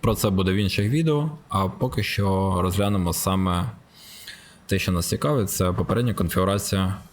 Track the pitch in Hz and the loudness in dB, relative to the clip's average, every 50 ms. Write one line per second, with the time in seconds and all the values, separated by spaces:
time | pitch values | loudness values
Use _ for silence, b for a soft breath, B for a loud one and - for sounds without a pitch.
0 | - 113 110 98 - 107 98 92 95 92 95 98 104 95 - - 101 104 123 151 | 2 2 0 2 2 2 2 4 2 2 2 2 0 0 0 0 0 0 2 2
1 | 165 160 151 147 147 156 151 - - - - 98 98 92 185 - - 131 - - | 2 2 2 2 0 -2 -4 -8 -12 -4 -2 0 0 0 -2 -2 -4 -2 -2 -2
2 | 107 - - - 101 98 95 95 95 95 92 90 90 92 92 98 101 101 104 98 | -2 -2 -2 0 2 2 2 2 2 2 0 2 0 0 2 0 0 2 2 2
3 | 90 85 82 - - 95 95 95 95 92 90 87 - 123 110 - - B B B | 0 0 0 0 0 0 0 2 2 2 0 0 -2 -4 -6 -10 -18 B B B
4 | B B B B B B B B B B B B B - - 95 - - 92 87 | B B B B B B B B B B B B B -2 -2 0 0 0 0 0
5 | 85 - - - - 143 151 135 104 92 - - 95 90 90 101 90 - 98 110 | 0 -2 -2 -2 0 0 0 0 0 -2 0 0 0 0 2 0 0 0 0 0
6 | 123 123 101 - 98 85 - 101 92 95 98 101 95 - - 95 95 92 98 95 | 0 0 0 0 -2 -2 0 0 2 2 0 0 -2 -2 0 0 0 0 -2 -6
7 | - - | -10 -18